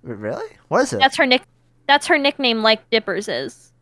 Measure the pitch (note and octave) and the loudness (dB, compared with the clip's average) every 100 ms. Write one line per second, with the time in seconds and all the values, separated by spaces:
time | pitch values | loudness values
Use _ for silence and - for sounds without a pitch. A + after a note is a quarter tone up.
0 | - G#2+ G#2 B2 A4 _ _ F#3+ C4+ A3 | -12 -10 -8 -8 -10 _ _ 0 0 0
1 | C4+ - C#4 B3 - _ _ _ - C#4+ | 0 2 2 2 -2 _ _ _ 0 0
2 | - D#4+ C#4 D4 C4 A3+ A3 A3 _ A3+ | 2 2 2 0 -2 0 2 2 _ -2
3 | A3 F#3 G#3 B2+ C3+ - _ _ | -2 -6 -4 -6 -6 -12 _ _